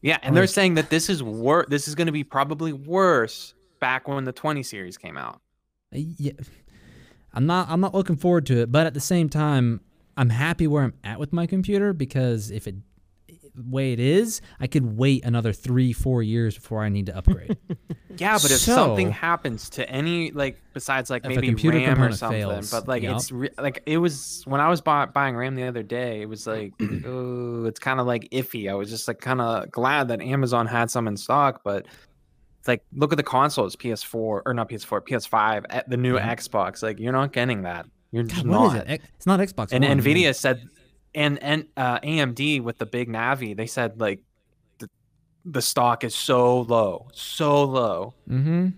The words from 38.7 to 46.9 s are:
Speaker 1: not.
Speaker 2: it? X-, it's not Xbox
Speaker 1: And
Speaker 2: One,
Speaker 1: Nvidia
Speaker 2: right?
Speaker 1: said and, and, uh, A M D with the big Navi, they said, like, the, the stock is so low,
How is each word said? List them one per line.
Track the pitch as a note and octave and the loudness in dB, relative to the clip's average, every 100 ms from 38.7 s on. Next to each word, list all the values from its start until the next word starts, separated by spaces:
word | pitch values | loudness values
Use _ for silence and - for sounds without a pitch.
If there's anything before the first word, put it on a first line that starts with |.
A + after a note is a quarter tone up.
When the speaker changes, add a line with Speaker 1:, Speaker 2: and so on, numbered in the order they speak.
Speaker 1:
not. | A#2 | 2
Speaker 2:
it? | - | -4
X-, | D#3 - | -8 -8
it's | _ - | _ 2
not | F#3+ | 2
Xbox | F#3+ - G#2+ | 2 -2 -2
Speaker 1:
And | B2+ | 2
Speaker 2:
One, | C#3 C#3 | 4 4
Speaker 1:
Nvidia | B2 D#3+ E3 | 4 4 4
Speaker 2:
right? | B2+ | 4
Speaker 1:
said | C3+ B2 A#2+ _ _ _ _ - | 0 0 -4 _ _ _ _ -2
and, | D3 C#3+ | 0 0
and, | C#3+ D#3 D3+ - | -2 -2 -4 -4
uh, | B2+ A#2+ | -2 -2
A | D3 D#3+ | -2 0
M | C#3 | 0
D | A#2 C#3+ D3 | 0 -2 0
with | A#2+ - | -4 -6
the | A2 | -6
big | A#2+ A#2+ | -4 -4
Navi, | A2+ A#2+ C3+ A#2 G2+ | -2 -2 -2 -2 -4
they | A2+ | -2
said, | - A#2 A2+ | -2 -4 -2
like, | A2 G2 _ _ _ _ _ _ | -2 -2 _ _ _ _ _ _
the, | A3+ _ _ _ _ _ | -18 _ _ _ _ _
the | F3+ D#3+ | -6 -4
stock | - - A#2+ A#2 | 0 2 4 2
is | B2 | -2
so | - - B2+ B2 B2 | -4 2 4 6 4
low, | A#2 A#2 G#2 | 4 2 2